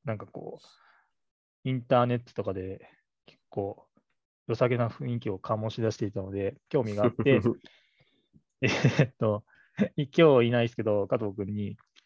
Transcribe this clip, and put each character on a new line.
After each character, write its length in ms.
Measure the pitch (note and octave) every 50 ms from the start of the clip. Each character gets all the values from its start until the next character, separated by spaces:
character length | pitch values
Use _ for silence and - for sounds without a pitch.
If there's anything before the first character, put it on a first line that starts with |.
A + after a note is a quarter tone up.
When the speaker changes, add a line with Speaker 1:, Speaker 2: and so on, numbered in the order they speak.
| -
Speaker 1:
な 80 | C3 A2
ん 40 |
か 80 | G#2+ -
こ 340 | - - - - - - -
う、 1080 | _ - _ _ _ _ _ _ _ _ _ _ _ _ _ _ _ _ _ _ - C3
イ 40 | C3
ン 80 | B2
タ 220 | A#2+ - C3+ B2 B2
ー 20 |
ネ 100 | B2 B2
ッ 80 | A#2+ B2
ト 100 | - -
と 100 | - G2+
か 100 | G2+ F#2
で 360 | F#2+ F#2 F#2 - - - - _ _ _ _ _ _ _
結 160 | - - _ _ _
構 360 | - G#2+ G2 G2 - - - _ _ _ _ _ _ _ _ _ _ _ -
良 80 | - A2+
さ 140 | - C3 A#2+
げ 80 | B2+
な 100 | A#2+ A#2+
雰 260 | A2+ - - C#3+ B2+ A#2+
囲 20 | A#2+
気 100 | - A2+
を 80 | F#2+
醸 320 | F#2 - - A2 G#2+ A2 A2
し 120 | - -
出 100 | A2+ A2
し 60 | -
て 80 | - A2+
い 60 | G2+ -
た 80 | G2
の 100 | F#2+ F#2+
で、 260 | G2 G2 G2 G2 - _ _ -
興 140 | - C#3+ A#2
味 120 | G#2+ G2+
が 80 | G#2 G#2+
あ 40 | A#2+
っ 20 |
て、 300 | - - A2+ C#3+ B2 A2
Speaker 2:
<laughs> 280 | - A#2+ A2+ - _ - _ _ _ _ _ _ _ _ _ _ _ _
Speaker 1:
<laughs> 300 | _ - _ _ _ -
え 420 | C3 A2+ - - - B2+ - - C#3
っ 80 | - - -
と、 240 | A#2 G#2+ G#2 G#2 - _ _ _ _ _ -
今 640 | - G#3 - - - C#3+ C3 - F3+ E3+ D#3 C#3 B2
日 60 | A#2
い 40 | A#2
な 100 | B2 A#2+
い 40 | A#2
で 20 | A#2
す 60 | -
け 60 | - A2
ど、 240 | A2 G#2 G#2 G2
加 100 | - C3
藤 160 | A2+ A2+ G2+ G2
君 180 | G#2+ G2 G2 G#2
に、 240 | G#2 G#2 F#2+ - - _ _ _ _ _